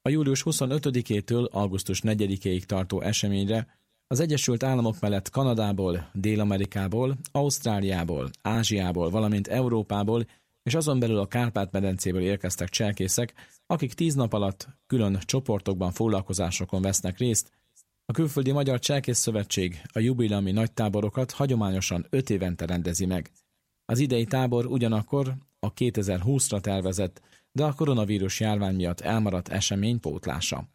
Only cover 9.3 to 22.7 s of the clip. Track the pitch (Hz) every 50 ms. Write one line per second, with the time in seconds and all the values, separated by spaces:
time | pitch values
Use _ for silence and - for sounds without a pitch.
9.3 | 107 101 101 - - 123 131 123 117 113 101 - 104 101 101 107 113 117 117 -
10.3 | - _ _ _ _ _ _ 120 120 165 156 151 139 127 120 113 110 101 98 -
11.3 | - 120 120 120 - 104 98 92 - 98 98 95 92 92 - 95 90 92 90 95
12.3 | 101 98 - 90 - - 87 95 - - 117 104 101 - 95 95 - - 120 110
13.3 | - - - - - _ _ _ 170 151 147 123 - - 170 165 143 139 123 107
14.3 | - 104 101 98 92 _ - - - _ _ _ 131 123 110 98 98 95 - -
15.3 | - 135 135 - 107 98 - - 98 90 92 90 90 - 113 110 104 95 92 -
16.3 | 95 87 92 85 87 - 95 - - 95 95 95 98 - - 92 92 - 127 123
17.3 | 110 - - - _ _ _ _ _ - _ _ _ _ _ - 110 156 165 147
18.3 | - 147 135 131 135 143 139 135 127 120 - - 147 139 - - 120 - - 117
19.3 | 110 104 98 - - 98 92 90 87 76 - - - 110 113 127 131 120 120 107
20.3 | 104 101 98 95 95 110 113 107 _ - 113 104 98 104 104 101 - 131 127 -
21.3 | - - 143 135 127 113 107 95 95 95 92 - 92 87 87 - - - 131 -
22.3 | 107 92 92 90 87 - 85 82